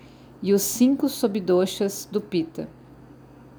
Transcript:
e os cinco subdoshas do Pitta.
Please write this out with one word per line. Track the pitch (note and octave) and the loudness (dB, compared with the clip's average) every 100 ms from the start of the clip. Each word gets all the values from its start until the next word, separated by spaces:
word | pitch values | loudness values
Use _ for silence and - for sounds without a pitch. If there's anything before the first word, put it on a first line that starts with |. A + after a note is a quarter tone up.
| - - - - | -20 -20 -20 -6
e | F#3 | 0
os | G3+ | 2
cinco | - - B3 C#4 C#4 | 2 2 2 4 0
subdoshas | - A3+ G3+ F3+ F3+ F#3 - G3 - - | -2 -2 -2 2 2 2 0 -4 -4 -8
do | G#3 | -6
Pitta. | - F3 D#3+ - D#3 - - - - - - - - | -4 -4 -4 -8 -12 -14 -20 -20 -20 -20 -20 -20 -20